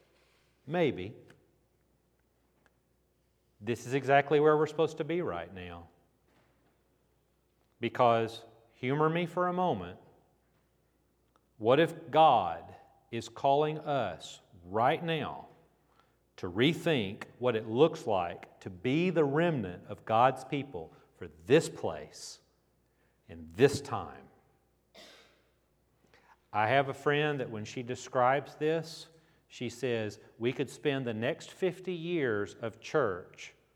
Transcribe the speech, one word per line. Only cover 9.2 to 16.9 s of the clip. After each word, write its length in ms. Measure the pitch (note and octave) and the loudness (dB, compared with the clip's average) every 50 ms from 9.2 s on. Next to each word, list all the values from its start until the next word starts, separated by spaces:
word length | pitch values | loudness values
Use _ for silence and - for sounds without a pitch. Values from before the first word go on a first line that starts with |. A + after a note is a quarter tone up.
| F3 D#3+ | -2 -2
for 220 | - F3+ F3+ F3+ | -2 -2 -2 -2
a 40 | F3+ | 0
moment, 460 | F3+ F#3 F3 C#3 G2 F2 F2 F#2+ - - - _ _ _ _ _ _ _ _ _ _ _ _ _ _ _ _ _ _ _ _ _ _ _ _ _ _ _ _ _ - | 0 0 0 -2 -4 -6 -10 -14 -16 -20 -20 _ _ _ _ _ _ _ _ _ _ _ _ _ _ _ _ _ _ _ _ _ _ _ _ _ _ _ _ _ -2
what 200 | G#2+ A2 B2+ C#3+ | 2 4 6 6
if 300 | E3 D#3 D#3+ - - - | 4 2 0 -6 -8 0
God 540 | B2 D3+ D#3+ D#3 C3 A2 F#2 E2+ E2 E2+ F2+ F#2+ F#2+ - - _ _ _ _ _ | 4 6 6 8 6 6 2 0 -4 -8 -12 -16 -20 -20 -20 _ _ _ _ _
is 180 | - A#2 A2 - | -10 -10 -10 -10
calling 480 | - - - C#3 C#3 D3 D3+ D#3 D#3 D#3 | -6 0 2 2 4 4 2 0 -2 -6
us 600 | - D#3+ C#3+ C3+ A2+ F#2 E2 - - - - - _ _ - F2+ E2+ | -4 -4 -2 -2 -2 -4 -6 -8 -14 -16 -18 -20 _ _ -20 -20 -12
right 380 | F2 F#2 G#2+ A#2 C3 E3+ D3+ E3+ | -4 0 2 2 2 2 0 -2
now 420 | E3 E3 D#3 B2 E2+ C#2+ C2+ - - - - _ _ _ _ _ _ _ _ _ _ _ _ _ _ _ - | -4 -4 -4 -4 -6 -8 -10 -14 -18 -20 -20 _ _ _ _ _ _ _ _ _ _ _ _ _ _ _ -10
to 120 | - F#2 | -10 -4
rethink 760 | F2 G2+ B2 D#3+ E3 D#3+ - E3+ | 0 2 2 2 2 0 0 0